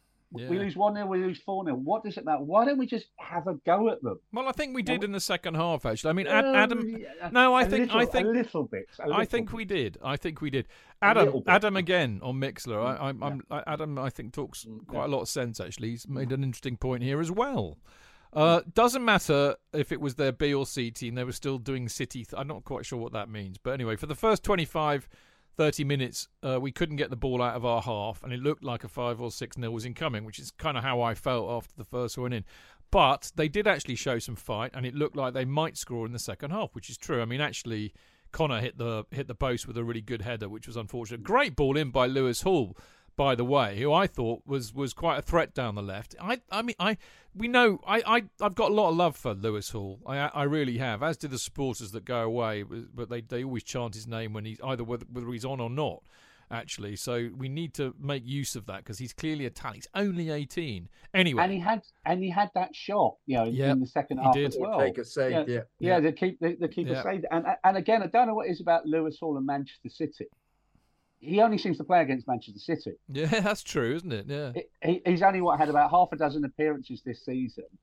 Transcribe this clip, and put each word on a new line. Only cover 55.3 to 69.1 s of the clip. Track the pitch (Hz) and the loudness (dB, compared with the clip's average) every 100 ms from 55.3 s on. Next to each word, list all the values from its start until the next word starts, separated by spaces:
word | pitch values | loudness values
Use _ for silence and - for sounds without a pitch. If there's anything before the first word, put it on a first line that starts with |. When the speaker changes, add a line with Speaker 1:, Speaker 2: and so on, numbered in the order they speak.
Speaker 1:
he's | 117 | -6
on | 131 135 | -6 -6
or | 117 | -4
not, | 139 135 - _ _ _ _ _ | -2 -4 -4 _ _ _ _ _
actually. | 117 - - 101 101 | -10 -8 -10 -10 -8
So | 127 120 120 123 | -4 -4 -4 -6
we | 131 | -8
need | 151 165 | -6 -6
to | - 131 - | -4 -6 -4
make | 143 139 | -6 -6
use | 120 143 131 127 | -4 -4 -4 -8
of | |
that | 101 95 | -10 -12
'cause | - 104 | -12 -10
he's | 123 | -10
clearly | - 156 151 | -6 -4 -4
a | 123 | -6
talent. | - 117 139 | -8 -10 -12
He's | - | -8
only | 196 202 175 160 | -2 -2 -2 -4
eighteen. | 147 143 180 156 95 85 - - | -4 -6 -6 -6 -8 -12 -20 -2
Anyway. | 190 175 127 | 2 4 4
Speaker 2:
And | 185 | 2
he | 196 | 2
had, | 190 220 - _ - | 0 0 -4 _ -2
and | 180 | 0
he | 190 | 0
had | 180 202 | 0 0
that | 185 185 | 0 -4
shot, | - - 202 131 - - | -6 -2 2 2 0 -2
you | 127 | 0
know, | |
in, | 117 | 2
Speaker 1:
Yep, | 127 139 | 2 2
Speaker 2:
in | 135 | 2
the | 127 | 2
second | 147 - 131 | -2 -2 2
Speaker 1:
he | |
Speaker 2:
half | 131 | 4
Speaker 1:
did. | 139 143 | 4 2
Speaker 2:
as | - | 0
well. | 196 185 | 0 2
Speaker 3:
Take | 139 - | 2 0
a | |
save, | 110 147 131 | -6 -2 0
Speaker 2:
Yeah. | 156 143 | 2 0
Speaker 3:
yeah. | 120 | -4
Speaker 2:
Yeah, | 117 _ 175 180 | -6 _ 4 4
Speaker 1:
Yeah. | |
Speaker 2:
the | 156 | 4
keep-, | - 185 - | 2 -2 0
the, | 165 156 | -2 0
the | 165 | -2
keeper | - 147 | -2 -2
Speaker 1:
Yeah. | 131 | -2
Speaker 2:
saved | 185 196 | -2 -4
it. | - | -2
And, | 165 - 180 | -2 0 2
and | 185 190 | 4 4
again, | 190 226 | 2 2
I | 175 | 4
don't | 233 233 | 4 4
know | |
what | 214 - | 2 -2
it | |
is | 165 | -2
about | 170 165 156 | 2 2 2
Lewis | 160 156 | 0 0